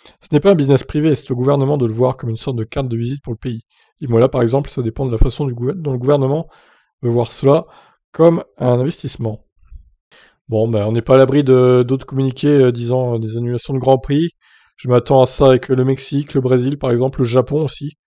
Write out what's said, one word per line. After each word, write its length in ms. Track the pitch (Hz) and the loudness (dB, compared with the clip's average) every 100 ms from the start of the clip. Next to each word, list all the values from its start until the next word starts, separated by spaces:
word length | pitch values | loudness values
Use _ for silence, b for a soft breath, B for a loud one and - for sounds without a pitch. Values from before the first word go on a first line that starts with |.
| b b | b b
Ce 80 | - | -2
n'est 80 | 151 | 2
pas 100 | 196 | 4
un 40 | |
business 280 | 180 135 135 | 4 4 2
privé, 320 | - 147 156 | 0 -2 0
c'est 160 | 139 - | -2 -4
au 60 | 123 | -4
gouvernement 400 | 131 143 135 147 | 0 0 0 0
de 100 | 117 | -2
le 60 | |
voir 240 | 110 127 - | 0 -2 -2
comme 140 | 117 | -8
une 60 | 110 | -8
sorte 200 | - 123 | -8 -8
de 80 | |
carte 240 | 110 143 131 | -6 -6 -6
de 80 | 117 | -4
visite 260 | 117 139 | -6 -8
pour 100 | - | -10
le 60 | 113 | -10
pays. 240 | 131 113 - _ _ _ | -10 -10 -14 _ _ _
Et 60 | 135 | 0
voilà, 220 | 117 131 | 2 2
par 140 | 131 | 2
exemple, 260 | 117 139 - | 0 0 -4
ça 140 | - | -6
dépend 240 | 113 - 135 | -8 -6 -6
de 60 | |
la 60 | 110 | 2
façon 260 | 131 - 143 | 2 2 -6
du 80 | |
gouver-, 200 | 120 123 185 | -4 -6 -6
dont 160 | 151 | -6
le 60 | 127 | -4
gouvernement 500 | 127 143 135 151 - b b b b _ | 0 0 0 -2 -6 b b b b _
veut 80 | 120 | -2
voir 200 | 117 113 | -2 -2
cela 360 | - 135 151 - b b b _ | 0 2 2 0 b b b _
comme 320 | - 170 170 - _ | 2 4 4 -4 _
un 220 | 127 123 | 0 0
investissement. 640 | 135 - 135 - 113 107 _ _ _ - - _ _ b b b - | -2 -6 -12 -8 -8 -10 _ _ _ -20 -20 _ _ b b b -6
Bon, 180 | 110 117 | -2 0
ben, 200 | 107 104 | 0 -2
on 60 | |
n'est 100 | 117 | -2
pas 120 | - | 4
à 40 | 131 | 6
l'abri 260 | 131 143 | 6 4
de, 400 | 135 127 127 127 123 | 4 4 4 4 2
d'autres 200 | 135 - | -2 -4
communiqués, 420 | 135 135 127 143 | -4 -4 -2 0
euh, 240 | 147 127 | 4 2
disant, 420 | 117 120 127 123 | 0 -4 -2 -2
euh, 40 | 117 | -4
des 180 | 110 117 | -6 -6
annulations 380 | 120 120 - | -6 -6 -6
de 40 | 135 | -4
Grand 200 | 131 131 | 2 0
Prix. 320 | - 143 170 - b b b b | 2 -2 -2 -6 b b b b
Je 120 | 127 | 0
m'attends 320 | 123 - 131 | 0 4 4
à 60 | 127 | 4
ça 220 | - 135 | 4 4
avec 200 | 131 - | 4 2
le 160 | 127 | 0
Mexique, 500 | 127 135 - 143 143 | 0 -2 -4 -6 -2
le 60 | 143 | -2
Brésil, 380 | 123 127 127 147 | 0 0 0 -4
par 120 | 135 | -2
exemple, 300 | 123 131 - | 0 -2 -2
le 60 | 120 | 0
Japon 360 | 127 123 147 | 0 0 -2
aussi. 360 | 143 - 143 - | -4 -8 -14 -16